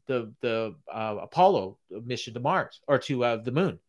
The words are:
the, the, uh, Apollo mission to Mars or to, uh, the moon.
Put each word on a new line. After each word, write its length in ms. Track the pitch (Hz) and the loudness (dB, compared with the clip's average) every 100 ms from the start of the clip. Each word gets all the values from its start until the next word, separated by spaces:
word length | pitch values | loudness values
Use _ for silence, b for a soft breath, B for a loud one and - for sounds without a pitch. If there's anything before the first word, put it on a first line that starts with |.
| - | -4
the, 260 | 127 113 - | -2 -2 -6
the, 340 | 123 113 110 85 - | -2 0 -2 -6 -10
uh, 240 | 104 110 104 | -6 -4 -4
Apollo 560 | 101 160 185 160 95 - _ | -4 6 6 6 0 -8 _
mission 440 | 98 120 120 - | -14 -6 -6 -6
to 60 | 117 | -4
Mars 400 | 131 185 - - - | 0 0 -2 -8 0
or 100 | 135 | 0
to, 240 | - 131 | 2 0
uh, 120 | 120 113 | 2 0
the 160 | 117 | 0
moon. 260 | 131 190 165 | 0 0 -2